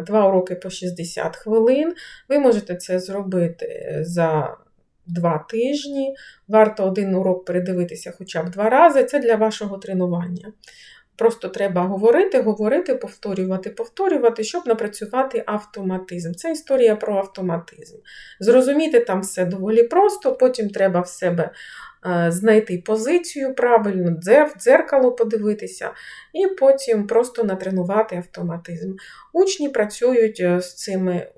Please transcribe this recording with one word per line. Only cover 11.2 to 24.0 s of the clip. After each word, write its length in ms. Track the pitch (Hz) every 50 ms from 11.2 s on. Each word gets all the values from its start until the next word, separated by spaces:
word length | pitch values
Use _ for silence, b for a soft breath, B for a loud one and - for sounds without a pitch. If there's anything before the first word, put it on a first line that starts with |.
Просто 280 | 220 233 233 - - 185
треба 320 | 190 - 196 196 175 175
говорити, 600 | 180 190 202 190 214 233 240 330 415 381 - 254
говорити, 540 | 214 214 208 214 214 214 262 339 349 - 254
повторювати, 760 | 262 - 196 - _ - 202 190 190 185 185 190 185 185 208
повторювати, 760 | - - 226 - _ - 392 370 320 262 240 226 220 220 220
щоб 240 | - - 349 339
напрацювати 760 | 247 226 214 220 202 - - 214 208 - 262 269 269 254 220 -
автоматизм. 880 | - 208 214 208 _ - 208 196 185 185 185 185 - 180 175 170 165 175
Це 180 | - - 330
історія 440 | 320 311 - - 269 254 240 226 214
про 220 | 214 226 220 208
автоматизм. 800 | 196 196 196 _ - 185 180 170 170 - - - - - - - - B B B B B B B B
Зрозуміти 600 | 185 220 240 254 254 269 285 302 320 320 320 466
там 220 | 466 - 190 196
все 240 | 196 - - 185 180
доволі 380 | 175 196 190 185 208 220 233 233
просто, 520 | 233 311 359 403 - - - - 269 -
потім 340 | - 254 254 254 - 214 202
треба 320 | - - 190 190 175 175
в 60 | 175
себе, 440 | - - - 190 175 175 165 156 - B B B B B B B B B B -
е, 260 | 185 175 175 170 170
знайти 460 | 170 180 208 220 214 220 220 - 180
позицію 800 | 170 - - 214 220 220 269 349 349 339 - - 285 269 262 262
правильно, 560 | - 247 247 240 220 202 202 190 185